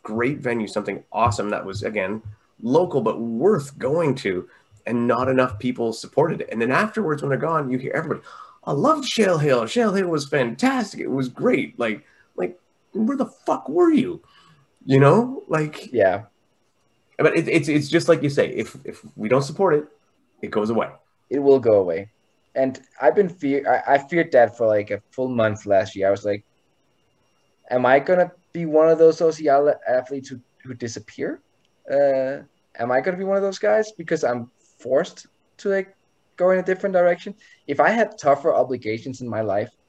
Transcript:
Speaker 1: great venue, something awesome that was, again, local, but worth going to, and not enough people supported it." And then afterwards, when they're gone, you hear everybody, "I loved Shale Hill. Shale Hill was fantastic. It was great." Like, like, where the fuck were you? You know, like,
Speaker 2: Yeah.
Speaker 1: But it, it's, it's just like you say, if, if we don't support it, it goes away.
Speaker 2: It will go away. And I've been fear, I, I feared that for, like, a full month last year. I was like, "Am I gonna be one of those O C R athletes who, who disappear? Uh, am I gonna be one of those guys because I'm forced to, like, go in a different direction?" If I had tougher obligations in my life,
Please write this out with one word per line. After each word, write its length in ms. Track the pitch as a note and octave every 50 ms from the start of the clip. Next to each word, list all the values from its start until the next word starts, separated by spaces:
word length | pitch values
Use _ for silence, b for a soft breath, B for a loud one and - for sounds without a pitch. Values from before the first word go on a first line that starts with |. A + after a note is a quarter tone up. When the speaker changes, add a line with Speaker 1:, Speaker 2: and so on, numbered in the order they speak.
Speaker 1:
great 380 | - - G#2+ A2+ A#2+ C3 D3 C#3+
venue, 280 | - B2+ A#2 A#2 G#2+ G2
something 360 | - G#2+ G2+ G#2 G2 F2 - _
awesome 400 | - G#2 A2+ A#2+ G#2 - G#2 G#2
that 120 | G#2 - -
was, 200 | F#2+ F#2+ G2+ -
again, 400 | A2+ G#2+ G#2 F#2+ F#2+ G#2+ A2 - B B B B B B - -
local, 380 | A#2 C3 D#3+ E3 D3 D#3 C#3
but 180 | A2+ A2 - -
worth 560 | A#2 A#2 A2+ A2+ C#3 G3 G#3+ E3 C#3 - - -
going 380 | - B2+ D3 E3+ E3+ D3 B2+
to, 340 | - - G2 F#2 F2+ F2+ b b b b b b _ _ G#2+
and 200 | A#2 A#2+ A#2+ A#2+
not 200 | A#2+ A#2+ B2+ B2+
enough 320 | C3 B2+ B2+ B2 G2+ G#2
people 340 | - B2 B2+ - A#2 A2+ A2
supported 480 | - - - - - D3+ E3+ D3 -
it." 80 | - -
And 80 | - A2+
then 120 | A#2 A#2+
afterwards, 500 | C3 E3 G#3 A3 - A3+ G#3 D#3+ D3+ C#3+
when 80 | D3 C#3+
they're 80 | C3+ B2
gone, 320 | C#3 D#3+ E3 D#3 D3 B2+
you 80 | B2+ B2+
hear 160 | A#2 - -
everybody, 280 | D3 E3 D#3 B2+ - B B B B B B B B B
"I 80 | -
loved 340 | D3+ C#3 F3+ C#4+ D#4 D4+ C4+
Shale 320 | A#3 - - G#3+ F#3+ F3+ D#3
Hill. 300 | D3 D3+ C3 A#2+ A2+ A#2
Shale 260 | - A#3+ A#3 G#3+ F#3
Hill 140 | G3 F#3+ F3
was 200 | E3 D3+ C#3 -
fantastic. 720 | - D3 B2+ A#2 - - - C4 C#4 B3+ A#3+ - - -
It 100 | - -
was 180 | B2+ C#3 C3 B2+
great." 480 | A#2+ - B2 - - D3+ - - - -
Like, 260 | A#2+ A2+ G#2+ G2+ b b b b b b b
like, 240 | - F#2 - - - _ _ _ _ _ _ -
where 220 | F#3+ A3 A3+ C#4 C4
the 100 | C4 - - _ _
fuck 240 | - D#4 - - -
were 220 | C#4+ F4 F4 E4+
you? 320 | D#4+ C4 - - E2+ - b b b b b b b b b b _ _ _
You 160 | - C3+ C3+
know, 440 | C#3 C#3 D#3+ G#3+ A#3+ B3+ C4 - - -
like, 460 | - D#3 D#3 D3+ - - - - -
Speaker 2:
Yeah. 300 | A2+ G2 F#2 F#2 G#2 A2+ - _ _ _ _ _ _ _ _ _ _ _ _ _ _ _ _ _ -
Speaker 1:
But 160 | C#3+ D#3 -
it, 120 | E3 D#3+ -
it's, 200 | C3 E3 C#3 D#3+
it's 200 | D3 D3+ C#3+ -
just 200 | D#3 E3+ E3 F3
like 140 | E3 D#3
you 80 | C#3+ C#3+
say, 180 | C#3 C3 G#2 -
if, 280 | - - A2 - - - -
if 180 | - - - - - -
we 120 | - G#2 G#2+
don't 140 | B2 C3+
support 320 | C#3 C#3+ D#3 - G3 F#3 D3+
it, 120 | D3+ D3+ - _ _ _ _ _ _ _ _ _ _ -
it 80 | G2+
goes 180 | - A2 G#2+ G#2+
away. 200 | A#2 A2 - - - - _ _ _ _ _ _
Speaker 2:
It 80 | B2 C#3+
will 180 | C#3 C#3 C#3 C3+
go 220 | A#2 A2+ G#2+ G2+
away. 320 | F#2+ F2 E2 F2+ G2 G#2 _ _ _ _ _ _ _ _ _
And 260 | B2+ C3+ C3 C3 - - _ _ -
I've 140 | C3 D3 E3
been 120 | G#3 G3 F3
fear, 400 | E3+ - D3+ C#3 C#3 C#3+ - -
I, 280 | B2 A#2+ - - C#3
I 20 | C#3+
feared 340 | - - F3 E3+ E3 E3 -
that 220 | B2+ A#2 A2 -
for, 120 | - A#2+ A2
like, 240 | G#2+ G#2 G2+ -
a 100 | G#2 G2+ - _
full 180 | _ - C3 B2+
month 380 | B2+ A#2+ A2 G#2+ G#2 G2+ -
last 300 | G2+ G2+ F#2+ F#2+ G2 -
year. 120 | G2 F#2+ G2
I 40 |
was 120 | G2+ G2 -
like, 200 | G#2 G#2 G#2 - _ _ _ _ _ _ _ _ _ _ _ _ _ _ _ _ _ _ _ _ _ _ _ _ -
"Am 160 | A#2+ B2+ B2 B2
I 100 | C3 C#3
gonna 340 | C#3 F#3 F#3 F3+ F3+ E3+ - _ _ _ -
be 140 | E3+ E3+ D#3
one 200 | D3+ D#3 D#3 E3
of 120 | E3 D#3+
those 200 | E3 D#3+ D#3 -
O 120 | F3 D#3+
C 160 | D#3 D#3 D#3 D3
R 320 | C#3 C#3+ C#3+ D3 C3 - - -
athletes 420 | A#2+ B2+ C3 - C#3 C#3 C3+ -
who, 100 | C3+ B2 - _ _ _ -
who 120 | C3 B2+
disappear? 640 | A#2 B2 A#2 - A2 G#2+ - - - C#3 F3 D#4 F#4 _ _ _ _ _ _ _ _ _ -
Uh, 520 | C#3 C#3 C#3+ C#3+ C3+ C3 C3 C3 C#3 C#3+ C#3+ - _ _ _ _ - -
am 140 | A#2 B2
I 100 | B2 C3
gonna 160 | - F#3+ F3+ F3+
be 60 | G3
one 120 | F#3+ G3
of 60 | G3
those 160 | G3 G3 F#3+ -
guys 340 | - G#3 G#3 A3 A3 G#3+ -
because 300 | - E3 D#3+ E3+ D3+ C#3+
I'm 280 | B2 B2 B2 A#2 - _ _ _ _ _ _
forced 480 | - A#2+ B2+ C#3 E3+ - - - - _ _ _ _ _ _ -
to, 120 | - G3+
like, 260 | G3 G3 F#3+ F#3+ _ _ _ _ _ _ _ _ _
go 160 | - F3+ F#3
in 80 | F#3 F#3
a 40 | F3+ F#3
different 240 | F#3 F#3 - G3+ F#3+
direction?" 400 | F3+ F3+ F3 F3+ F3+ - G3+ G3+ b b b b b b
If 140 | - C#3+ C3+
I 100 | D3 E3+
had 300 | G#3+ A#3 A3 - - -
tougher 340 | - D3 C#3+ C#3+ - E3 -
obligations 680 | - B2+ - B2+ B2 - G#2+ A2 A2+ - C3+ C3 -
in 60 | B2+ A#2+
my 140 | A2 A2
life, 300 | A2 G#2 F#2+ G#2 A2 - - _ _